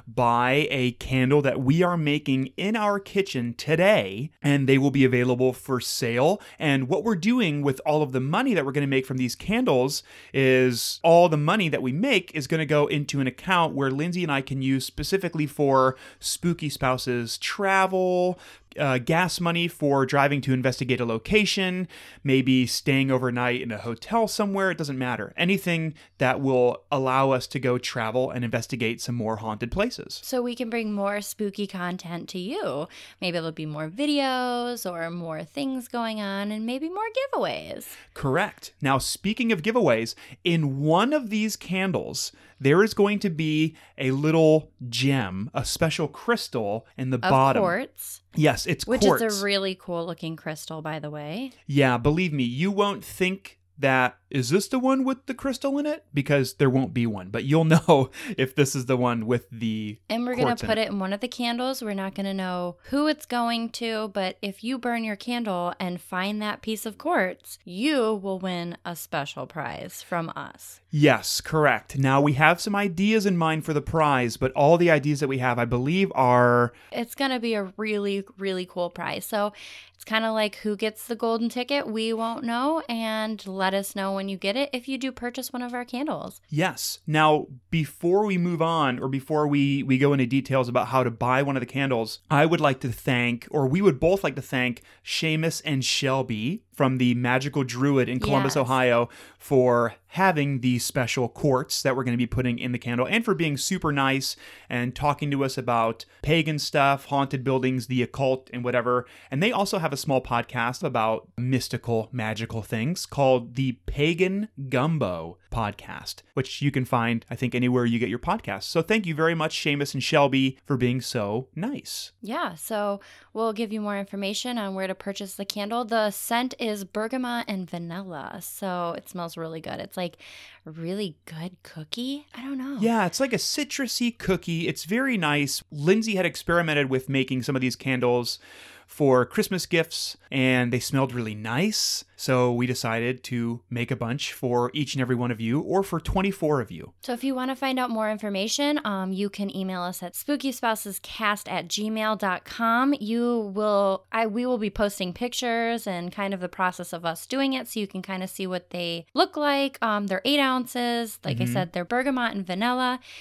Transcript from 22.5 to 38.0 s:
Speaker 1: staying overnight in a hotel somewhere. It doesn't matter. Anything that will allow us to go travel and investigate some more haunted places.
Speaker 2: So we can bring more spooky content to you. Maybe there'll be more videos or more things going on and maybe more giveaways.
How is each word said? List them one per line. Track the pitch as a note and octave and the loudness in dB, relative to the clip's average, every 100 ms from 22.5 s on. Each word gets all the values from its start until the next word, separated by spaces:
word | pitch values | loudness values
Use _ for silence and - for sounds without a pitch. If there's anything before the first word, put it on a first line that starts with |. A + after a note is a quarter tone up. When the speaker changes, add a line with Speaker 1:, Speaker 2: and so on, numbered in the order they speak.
| C3 A#2+ | 4 2
Speaker 1:
staying | - - C3+ C3+ | -2 0 2 2
overnight | B2+ B2+ A#2+ B2 B2+ | 2 0 0 -2 -2
in | A#2+ | -4
a | G#2 | -8
hotel | A#2+ A#2 - A3+ A3 | -8 -8 -2 0 0
somewhere. | - G#3 G3 F#3+ | 0 -2 0 0
It | E3 | -2
doesn't | C#3+ C3 | -4 -4
matter. | B2 A2 G2+ - | -4 -4 -6 0
Anything | F3 G3 F#3 E3+ D#3+ - - - | 2 2 0 -2 -2 -8 -12 -2
that | B2+ B2+ | 0 2
will | C3+ B2+ B2 - - | 2 4 4 2 -2
allow | C#3+ C3 C3 C3+ | -2 2 2 4
us | B2+ - | 2 -2
to | C#3 | -4
go | B2+ B2 | 0 0
travel | - B2 A2 B2 C3 | -2 -4 -2 0 -2
and | B2 | -2
investigate | A#2 A#2 - B2+ A#2 A#2 | -2 -2 -4 -4 -2 -4
some | - | -4
more | A#2+ A2 A2 | -4 -2 -4
haunted | A2 G#2+ A#2+ | -4 -6 -4
places. | F#3 A#3+ - - - | -2 -2 -4 -12 -12
Speaker 2:
So | - B3+ | -6 -4
we | B3 A#3+ | -4 -4
can | A#3 | -4
bring | A#3 G#3+ | -4 -4
more | G3+ G3 G#3 | -2 -2 -4
spooky | G3+ - G3+ G3 G3 | -6 -6 -6 -4 -6
content | F#3+ F3+ F#3 E3 E3+ - | -4 -6 -6 -8 -10 -10
to | F#3 | -8
you. | F#3 F#4+ F4 C3+ E3 - - - | -6 -6 -4 -6 -8 -12 -20 -8
Maybe | F3+ E3+ | -4 -2
there'll | D#3+ | -4
be | D#3+ D#3 | -6 -8
more | D3+ D#3 | -6 -8
videos | G3+ D4+ C#4+ C4+ B3+ B3 A#3+ A#3+ A#3 F#3 | -4 -2 0 0 0 -2 -4 -4 -6 -8
or | E3+ E3 | -6 -6
more | F3 E3 D#3 | -6 -8 -8
things | E3 - C4+ C4 A#3 | -8 -6 -4 -4 -6
going | A#3+ A3+ G#3+ | -6 -4 -4
on | G3+ G3 G#3 | -4 -4 -4
and | G#3+ A3+ | -4 -4
maybe | C4 D#4+ | -4 -6
more | F#4+ A4 A4 C5+ | -6 -4 -4 -2
giveaways. | F4+ F3 - - - - - | -2 -2 -4 -8 -12 -14 -18